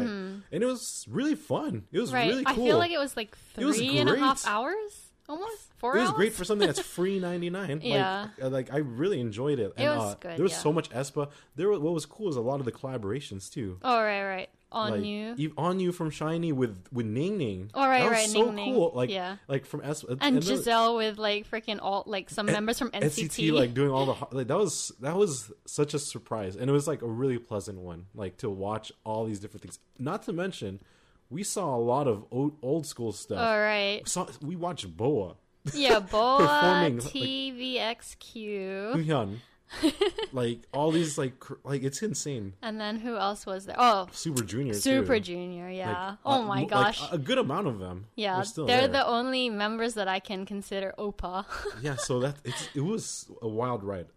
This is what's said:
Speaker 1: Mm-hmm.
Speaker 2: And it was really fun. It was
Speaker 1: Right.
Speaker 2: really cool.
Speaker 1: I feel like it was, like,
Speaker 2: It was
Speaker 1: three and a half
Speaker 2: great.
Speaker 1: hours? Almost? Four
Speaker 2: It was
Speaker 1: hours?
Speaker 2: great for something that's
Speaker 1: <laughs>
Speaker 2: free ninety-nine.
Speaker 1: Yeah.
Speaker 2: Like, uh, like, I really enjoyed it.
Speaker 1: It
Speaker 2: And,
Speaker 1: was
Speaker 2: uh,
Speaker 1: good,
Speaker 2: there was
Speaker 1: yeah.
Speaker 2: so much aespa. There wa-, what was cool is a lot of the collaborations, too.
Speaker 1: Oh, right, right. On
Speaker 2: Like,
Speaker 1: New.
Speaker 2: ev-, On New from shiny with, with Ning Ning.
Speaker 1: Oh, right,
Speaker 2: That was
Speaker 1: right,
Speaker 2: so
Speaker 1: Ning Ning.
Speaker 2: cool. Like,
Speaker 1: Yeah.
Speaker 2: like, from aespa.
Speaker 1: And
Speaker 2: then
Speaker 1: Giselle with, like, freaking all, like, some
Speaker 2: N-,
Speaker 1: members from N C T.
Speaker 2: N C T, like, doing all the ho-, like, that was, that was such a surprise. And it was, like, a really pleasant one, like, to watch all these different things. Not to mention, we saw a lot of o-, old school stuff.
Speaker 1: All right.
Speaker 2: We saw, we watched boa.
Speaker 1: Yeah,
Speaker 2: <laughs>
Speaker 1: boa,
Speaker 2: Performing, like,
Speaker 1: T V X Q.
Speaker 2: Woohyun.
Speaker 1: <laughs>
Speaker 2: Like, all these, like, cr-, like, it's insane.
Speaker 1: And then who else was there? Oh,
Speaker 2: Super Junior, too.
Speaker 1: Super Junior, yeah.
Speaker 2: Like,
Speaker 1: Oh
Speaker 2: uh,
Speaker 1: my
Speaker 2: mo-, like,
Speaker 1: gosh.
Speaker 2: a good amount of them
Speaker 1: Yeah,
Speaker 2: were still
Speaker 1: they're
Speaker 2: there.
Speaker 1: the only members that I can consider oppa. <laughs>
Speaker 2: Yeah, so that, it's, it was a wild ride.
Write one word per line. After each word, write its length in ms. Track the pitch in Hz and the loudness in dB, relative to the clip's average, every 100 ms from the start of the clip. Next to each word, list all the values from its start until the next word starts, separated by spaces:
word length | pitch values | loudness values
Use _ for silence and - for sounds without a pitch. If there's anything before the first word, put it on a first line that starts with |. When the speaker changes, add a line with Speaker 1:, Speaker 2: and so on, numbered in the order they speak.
| 240 | 0
Speaker 1:
Mm-hmm. 320 | 202 190 196 196 | -4 -8 -10 -8
Speaker 2:
And 100 | 160 | -2
it 40 | 247 | 0
was 380 | 247 - - - | -2 -6 -10 -6
really 240 | 135 294 | -2 0
fun. 540 | 285 - 151 294 120 - | -2 -2 -4 -2 -6 -4
It 80 | 175 | -2
was 140 | 240 | 0
Speaker 1:
Right. 160 | 254 233 | 2 2
Speaker 2:
really 160 | 262 | 2
cool. 80 | 269 240 | 2 4
Speaker 1:
I 20 | 247 | 4
feel 100 | - | 6
like 140 | 349 | 4
it 60 | 330 | 0
was, 180 | 277 - | -2 -4
like, 180 | 214 - - - | -8 -12 -16 -2
Speaker 2:
It 60 | |
was 140 | 269 226 | 0 2
Speaker 1:
three 200 | 254 285 | 2 4
and 100 | - | 4
a 80 | 269 | 4
half 280 | 277 269 | 4 4
Speaker 2:
great. 80 | 226 | 2
Speaker 1:
hours? 480 | 208 269 415 415 - - _ - | 0 0 -2 -6 -12 -20 _ -10
Almost? 460 | 311 427 427 - - | -8 -8 -10 -14 -4
Four 180 | 240 214 | 2 4
Speaker 2:
It 40 | |
was 100 | 254 | 4
Speaker 1:
hours? 60 | - | 4
Speaker 2:
great 160 | 214 | 2
for 100 | 220 | 2
something 220 | 180 208 202 | -2 2 2
that's 120 | - | 2
Speaker 1:
<laughs> 160 | - - | -4 0
Speaker 2:
free 220 | 185 196 | 0 0
ninety-nine. 640 | 180 175 175 185 196 156 | -2 -2 -2 -4 -4 -4
Speaker 1:
Yeah. 460 | 240 208 190 196 - - | 2 2 2 0 -6 -6
Speaker 2:
Like, 60 | |
uh, 60 | 131 | -2
like, 220 | 131 127 | -2 0
I 40 | 139 | -2
really 420 | 147 117 180 170 | -2 0 0 0
enjoyed 380 | 120 104 139 135 | -2 -2 0 2
it. 140 | 98 - | 0 0
Speaker 1:
It 60 | |
Speaker 2:
And, 140 | 285 294 | 0 2
Speaker 1:
was 140 | 104 | 0
Speaker 2:
uh, 40 | - | -4
Speaker 1:
good, 160 | 175 170 | -6 0
Speaker 2:
there 60 | |
was 100 | 185 | 0
Speaker 1:
yeah. 60 | 165 | 2
Speaker 2:
so 140 | 151 | 2
much 180 | 160 - | 2 0
aespa. 400 | 120 139 151 143 - - - | -4 -4 -2 -4 -8 -14 -2
There 140 | 196 | 2
wa-, 80 | 202 | 2
what 160 | 151 | 2
was 100 | 170 - | 0 -4
cool 220 | - 208 | -4 -2
is 80 | 131 | 0
a 60 | |
lot 180 | 117 139 | 0 0
of 60 | 123 | -2
the 60 | |
collaborations, 800 | - 135 127 98 131 139 98 - | -4 -6 -4 -2 -4 -6 -10 -10
too. 280 | 160 101 92 | -6 -6 -4
Speaker 1:
Oh, 140 | 262 233 | 0 2
right, 200 | 214 202 | 2 0
right. 280 | 196 185 - _ _ | -2 -6 -8 _ _
On 200 | 226 214 | -4 -2
Speaker 2:
Like, 100 | 208 | 0
Speaker 1:
New. 340 | 208 208 214 233 | -2 -4 -6 -4
Speaker 2:
ev-, 160 | 156 147 | -4 -2
On 220 | 170 190 | 0 0
New 140 | 180 | 0
from 180 | 175 160 | -2 -4
shiny 420 | 147 156 165 165 | -2 -2 0 0
with, 240 | 135 120 95 - | 2 0 -2 -8
with 140 | 120 113 | -4 -2
Ning 320 | 113 175 208 | -2 -2 0
Ning. 320 | 120 95 101 | -2 -4 -4
Speaker 1:
Oh, 140 | - 277 | 2 4
right, 120 | 254 | 6
Speaker 2:
That 100 | 233 | 4
was 80 | 226 | 4
Speaker 1:
right, 100 | 214 | 4
Speaker 2:
so 160 | 214 240 | 4 4
Speaker 1:
Ning 80 | |
Ning. 200 | 208 208 | 2 0
Speaker 2:
cool. 180 | 254 165 | 2 2
Like, 140 | 123 123 | 2 0
Speaker 1:
Yeah. 280 | 190 180 202 - | 0 -4 -8 -4
Speaker 2:
like, 160 | 135 | -4
from 160 | 135 147 | -4 -6
aespa. 380 | 139 151 - 131 | -6 -6 -6 0
Speaker 1:
And 160 | 285 254 | 4 4
Speaker 2:
then 60 | |
Speaker 1:
Giselle 520 | 175 262 233 226 226 233 | 2 0 4 4 4 4
with, 200 | 220 208 | 0 0
like, 340 | 214 208 214 | -2 -2 -4
freaking 280 | 226 220 208 | -6 -4 -4
all, 220 | 190 196 - | -2 -2 -2
like, 220 | 196 180 | -6 -4
some 180 | - 208 | -2 0
Speaker 2:
N-, 60 | |
Speaker 1:
members 260 | 208 220 240 | 2 0 0
from 120 | 233 | -2
N 160 | 202 151 | 0 0
C 140 | 180 | 0
T. 0 | |
Speaker 2:
N 60 | 160 | -2
C 120 | - 160 | 0 4
T, 40 | |
like, 200 | 156 120 | 4 4
doing 180 | 120 139 | 2 2
all 140 | 131 | 4
the 80 | 135 | 2
ho-, 140 | 117 135 | 0 -4
like, 180 | 131 120 | -4 0
that 100 | 165 | 2
was, 340 | 196 - - - | 2 -2 -6 -8
that 160 | 131 180 | -2 2
was 340 | 208 131 101 - | 2 2 -8 -16
such 300 | - - 147 | -6 0 0
a 40 | 147 | 0
surprise. 560 | - 120 - 113 95 | -4 -10 -6 -4 -4
And 140 | 98 127 | -2 2
it 40 | |
was, 120 | 143 147 | 4 2
like, 140 | 139 | -2
a 60 | 117 | -4
really 300 | 113 135 120 | 0 0 0
pleasant 400 | - 104 101 95 | -2 -4 -4 -8
one, 300 | 90 82 92 | -10 -12 -14
like, 220 | 113 98 - | -8 -8 -6
to 120 | 113 | -6
watch 420 | 95 98 110 - - | -4 -4 -4 -8 -12
all 200 | 110 110 | -6 -4
these 160 | 113 101 | -4 -6
different 220 | 104 101 | -8 -14
things. 160 | 92 - _ - | -16 -18 _ -10
Not 260 | 131 208 | -6 -6
to 80 | - | -4
mention, 460 | 170 190 - 104 98 - _ _ _ _ | -4 -4 -4 -8 -8 -14 _ _ _ _
we 120 | 147 | -6
saw 300 | 202 220 170 | -4 -2 0
a 40 | 123 | 2
lot 280 | 117 131 139 | 4 4 4
of 160 | 104 - | 2 -2
o-, 220 | 123 147 147 | 0 0 0
old 240 | 127 160 147 | 0 0 -2
school 260 | - 113 | -4 -4
stuff. 260 | 101 - - | -4 -4 0
Speaker 1:
All 200 | 233 214 | 2 4
right. 420 | 214 208 202 208 | 4 2 0 -2
Speaker 2:
We 40 | - | -2
saw, 180 | 180 185 - | -2 -4 -6
we 140 | 147 180 | -8 -4
watched 380 | 175 175 95 80 | -4 -6 -8 -2
boa. 400 | 120 139 90 - _ _ 147 | 2 2 0 -8 _ _ -6
Speaker 1:
Yeah, 260 | 294 277 220 | 2 6 6
Speaker 2:
<laughs> 120 | 190 | 6
Speaker 1:
boa, 280 | 214 240 277 | 4 6 8
Speaker 2:
Performing, 580 | 285 294 294 285 285 120 | 8 6 6 6 4 2
like, 100 | - | -2
Speaker 1:
T 400 | 277 262 269 269 | -2 -2 -2 -4
V 260 | 247 254 247 | -4 -4 -2
X 380 | 214 240 - - | -2 -4 -10 -18
Q. 720 | - 233 214 202 190 196 208 247 | -16 -10 -6 -6 -4 -6 -2 -2
Speaker 2:
Woohyun. 400 | 156 143 101 110 - _ _ - | 2 2 0 -6 -14 _ _ -2
Speaker 1:
<laughs> 100 | 302 - 392 392 427 | 0 2 0 0 -4
Speaker 2:
Like, 300 | 131 120 117 - | -2 -2 -2 -6
all 180 | 135 156 | 0 2
these, 260 | 160 160 143 | 4 2 0
like, 220 | 135 - | -4 -6
cr-, 160 | - - | -14 -12
like, 180 | 127 139 | -4 -2
it's 180 | 135 - | -2 -2
insane. 520 | 214 139 147 127 98 95 | -4 -4 -4 -6 -8 -8
Speaker 1:
And 200 | 226 214 | -8 -6
then 180 | 208 220 | -4 -4
who 180 | 240 226 | -4 -2
else 300 | 196 208 - | -2 -2 -6
was 200 | 190 196 | -8 -4
there? 100 | - | 4
Oh, 300 | 247 202 180 | 6 6 0
Speaker 2:
Super 300 | - 165 131 | -6 -2 -2
Junior, 320 | 101 107 139 | -2 -2 -2
too. 60 | 104 | 0
Speaker 1:
Super 380 | 269 262 190 233 | 4 4 4 2
Junior, 480 | 180 175 180 175 180 | 0 -6 -8 -8 -8
yeah. 380 | 185 180 180 190 | -6 -4 -4 -6
Speaker 2:
Like, 80 | 208 | -6
Speaker 1:
Oh 180 | 277 269 | 0 2
Speaker 2:
uh, 0 | |
Speaker 1:
my 120 | 220 196 | 2 0
Speaker 2:
mo-, 40 | |
like, 80 | 196 | 2
Speaker 1:
gosh. 320 | 202 202 220 147 | 4 4 2 -4
Speaker 2:
a 60 | 170 | -4
good 200 | 135 254 | 2 2
amount 300 | 214 160 185 | 2 0 -2
of 100 | 104 | -2
them 280 | 92 90 107 - | -6 -10 -10 -4
Speaker 1:
Yeah, 220 | 208 185 | -2 0
Speaker 2:
were 60 | |
still 220 | 202 - 151 | -2 -2 4
Speaker 1:
they're 140 | 247 262 | 4 6
Speaker 2:
there. 0 | |
Speaker 1:
the 180 | 277 - | 4 2
only 440 | 233 254 262 247 | 2 0 0 0
members 440 | 208 208 226 233 | 0 -2 0 -2
that 140 | 220 190 | 0 0
I 100 | 190 | -2
can 240 | - 190 | -4 -6
consider 480 | 196 202 - 196 190 - | -6 -8 -6 -4 -4 -4
oppa. 460 | 208 - 180 185 - - | -6 -6 -6 -6 -6 -8
<laughs> 180 | 403 113 | -8 -6
Speaker 2:
Yeah, 140 | 143 131 | -4 -4
so 240 | - 123 | -2 0
that, 160 | 135 143 | 0 -2
it's, 240 | 120 - - | -8 -8 -6
it 60 | 143 | -2
was 500 | 156 220 - - - - | -2 -2 -4 -10 -12 -8
a 60 | 113 | -4
wild 360 | 110 123 120 | -2 -2 -2
ride. 220 | 98 98 82 | -4 -6 -8